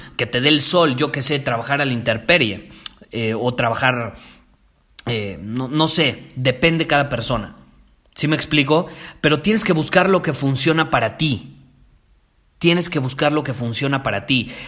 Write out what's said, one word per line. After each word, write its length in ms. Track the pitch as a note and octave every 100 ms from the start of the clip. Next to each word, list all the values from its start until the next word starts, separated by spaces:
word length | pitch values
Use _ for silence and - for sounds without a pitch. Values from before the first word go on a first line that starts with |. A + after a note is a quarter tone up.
| - -
que 100 | A#2
te 160 | B2
dé 80 | C3+
el 120 | D3+
sol, 340 | C#3 F3 E3 B2+
yo 160 | C#3+
qué 100 | C#3+
sé, 180 | C3 D3
trabajar 420 | C3+ A#2 A#2 C#3
a 40 | C#3+
la 80 |
intemperie, 760 | A#2+ A2 A2 - F3 A#2 F2+ - - - - -
eh, 220 | A2 A2+
o 200 | A2 B2 B2
trabajar, 600 | A#2+ A2+ C3 B2 A#2 - - - _ _ _ _ _ - -
eh, 320 | A#2 G2+ F2
no, 260 | G2 A#2+ C3
no 200 | D3+ D#3
sé, 440 | E3 D3+ G#2+ - -
depende 520 | B2+ B2+ E3 E3 D#3
cada 220 | D3 C3
persona. 460 | A#2+ A2 A#2+ G2 - - _ _ _ _ -
¿Sí 120 | D3+
me 80 | D3+
explico? 520 | - D3+ C#3 D#3 F#3 - - -
Pero 200 | D#3 D3
tienes 220 | F#3+ G#3+
que 100 | -
buscar 360 | E3 D3+ F#3 F3+
lo 120 | F#3+
que 120 | E3
funciona 560 | C3+ C3+ C3 E3 D#3+ D#3+
para 280 | C3 A2+ -
ti. 360 | D#3+ G#2+ - - - _ _ _ _ _ _ _ _ _
Tienes 300 | E3+ E3+ E3+
que 80 | D#3
buscar 360 | B2+ C3 D3
lo 100 | D3+
que 100 | C#3+
funciona 480 | A#2+ A#2+ A2+ C#3 C3+
para 240 | B2 G2+ -
ti. 260 | C3 G#2 -